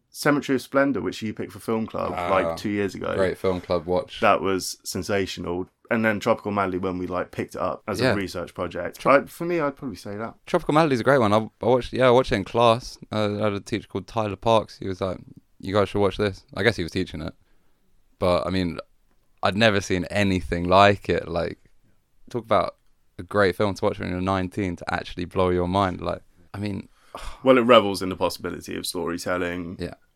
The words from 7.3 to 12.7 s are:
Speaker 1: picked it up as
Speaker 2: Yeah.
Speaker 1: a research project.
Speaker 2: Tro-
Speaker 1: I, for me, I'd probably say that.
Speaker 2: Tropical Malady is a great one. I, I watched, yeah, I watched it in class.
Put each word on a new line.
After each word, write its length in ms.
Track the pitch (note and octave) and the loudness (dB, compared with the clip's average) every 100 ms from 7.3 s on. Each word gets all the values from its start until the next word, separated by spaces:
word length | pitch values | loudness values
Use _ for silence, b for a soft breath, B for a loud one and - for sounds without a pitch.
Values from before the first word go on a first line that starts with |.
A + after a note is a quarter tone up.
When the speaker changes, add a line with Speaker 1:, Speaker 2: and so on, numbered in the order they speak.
Speaker 1:
picked 240 | - - - | -8 -8 -6
it 60 | |
up 200 | F2 C#2+ - | -6 -6 -6
as 120 | G2+ | -2
Speaker 2:
Yeah. 120 | B2+ | 0
Speaker 1:
a 40 | G#2 | 0
research 380 | F2+ F2+ E2+ | -4 -8 -10
project. 460 | - F2+ E2+ E2+ - | -8 -8 -6 -8 -4
Speaker 2:
Tro- 220 | B2 C#3 | 4 4
Speaker 1:
I, 20 | - | 2
for 200 | - E3+ | -10 -6
me, 140 | E3+ | -2
I'd 160 | C#3+ C#3 | -4 -6
probably 220 | C#3 F2+ | -12 -12
say 180 | G#2 G2+ | -12 -10
that. 180 | A2 - - | -10 -14 -4
Speaker 2:
Tropical 300 | F3 - D3+ | -4 2 2
Malady 180 | D#3+ | 4
is 60 | B2+ | 2
a 40 | |
great 140 | A2 C#3 | 4 4
one. 160 | G#2+ | 6
I, 40 | G#2+ A2 - | 4 0 -4
I 40 | G#2 | 2
watched, 280 | B2+ - | 2 2
yeah, 140 | G#2+ B2+ | 2 6
I 40 | |
watched 200 | B2 C3 | 6 4
it 40 | A2+ | -2
in 80 | |
class. 560 | F2+ A#2 A#2+ | -2 4 4